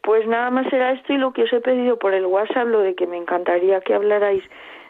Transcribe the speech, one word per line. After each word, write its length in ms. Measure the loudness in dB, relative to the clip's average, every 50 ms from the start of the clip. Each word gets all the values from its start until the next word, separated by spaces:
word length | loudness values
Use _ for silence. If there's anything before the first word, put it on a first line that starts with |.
| 0
pues 240 | 2 2 2 2
nada 240 | 2 0 -2 0 0
más 220 | 0 -2 -2 0 0
era 200 | 0 2 0 -2
esto 200 | -2 -2 -2 -2
y 60 | 0
lo 140 | 0 -2 0
que 100 | -2 -2
os 80 | 0 0
he 80 | 0
pedido 380 | 0 0 0 0 2 0 0 0
por 140 | 0 0 0
el 120 | 0 0
WhatsApp, 400 | 0 0 0 0 0 -2 -2 -2
lo 140 | 0 2 2
de 140 | 2 0 0
que 120 | -2 -4
me 100 | -6 -6
encantaría 640 | -8 -6 -4 -4 -4 -2 0 0 2 2 2 2 0
que 140 | 0 0 -2
hablarais 480 | 0 2 2 2 2 2 0 0 -2 -4 -6 -18 -20 -20 -20 -20 -20 -20 -18